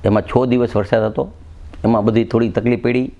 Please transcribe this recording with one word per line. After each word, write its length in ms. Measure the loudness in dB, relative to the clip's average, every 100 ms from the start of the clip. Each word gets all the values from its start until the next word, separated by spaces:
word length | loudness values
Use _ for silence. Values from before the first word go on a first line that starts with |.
| 2
એમાં 160 | 0
છ 240 | 2 0 2
દિવસ 280 | 2 2 0
વરસાદ 280 | 0 0
હતો, 280 | 0 -2 -6 -8 -20 -18 -18 -4
એમાં 220 | 0 2 2
બધી 180 | 0
થોડી 260 | 0 0 0
તકલીફ 340 | 0 0 0
પડી. 280 | 0 -2 -4 -8